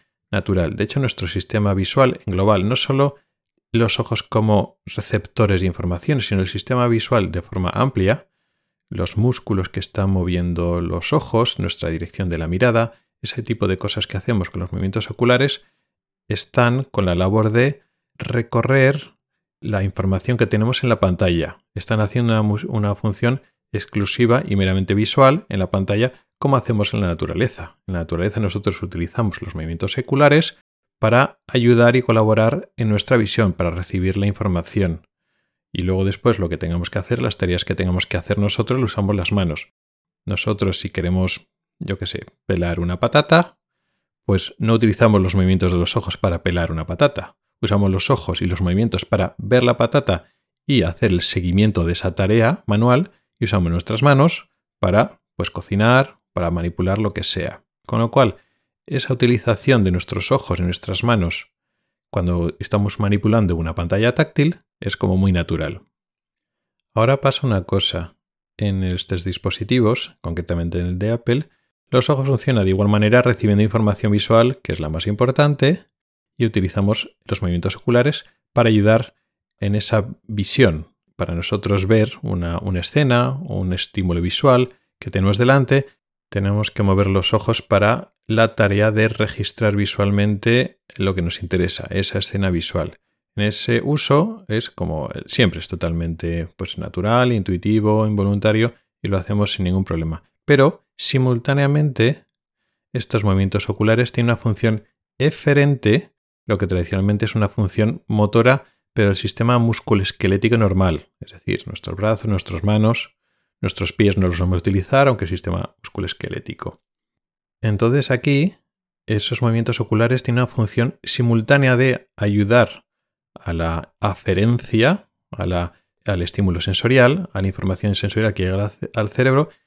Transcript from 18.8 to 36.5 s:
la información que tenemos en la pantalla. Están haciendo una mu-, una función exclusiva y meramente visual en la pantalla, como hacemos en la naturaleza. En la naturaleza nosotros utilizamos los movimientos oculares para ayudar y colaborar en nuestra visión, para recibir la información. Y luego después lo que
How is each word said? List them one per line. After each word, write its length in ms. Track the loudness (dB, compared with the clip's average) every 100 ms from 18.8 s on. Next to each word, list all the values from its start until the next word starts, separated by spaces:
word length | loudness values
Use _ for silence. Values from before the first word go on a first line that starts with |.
| 4 2 -6 _ _ _ _ _
la 220 | -6 -2
información 540 | -2 -2 -2 -2 -2 0
que 80 | 0
tenemos 380 | 2 0 0
en 60 | 0
la 100 | 0
pantalla. 580 | 0 2 0 0 -2 -8 _
Están 260 | -12 -4 -2
haciendo 340 | 0 0 0
una 100 | 2
mu-, 240 | 2 -2 -4
una 260 | -2 -2
función 480 | -2 -4 -2 -2 -2 -8 _ _
exclusiva 720 | -10 -6 -4 -4 0 2 2 0
y 100 | 0
meramente 380 | 2 0 0
visual 520 | 0 0 4 4 4 -2
en 100 | -4
la 120 | -2
pantalla, 420 | -2 -2 0 -2 -4 _ _
como 180 | 0 0
hacemos 380 | 0 -2 -2
en 80 | -2
la 60 | -2
naturaleza. 720 | -2 -4 -2 -4 -4 -16 _ -8
En 60 |
la 80 | -8
naturaleza 380 | -4 -4 -2 -2
nosotros 420 | -4 -2 -4 -4
utilizamos 580 | -8 -6 -6 -2 -4 -4
los 140 | -10 -8
movimientos 420 | -8 -6 -6 -6
oculares 640 | -2 4 6 4 2 -8 _ _ _ _
para 420 | 2 2 0 -4 -4
ayudar 480 | 2 4 6 6 4
y 60 |
colaborar 720 | 2 2 4 4 2 0 -8 -4
en 120 | 0
nuestra 280 | 0 2 2
visión, 360 | 2 2 0
para 180 | 0 -4
recibir 460 | -4 -6 -2 -2 0
la 100 | -2
información. 800 | -2 -2 -2 -2 -2 -2 -2 -10 _ _ _ _ _ _
Y 80 | -6
luego 240 | -2 0 0
después 340 | 0 0 0
lo 80 |
que 100 | -2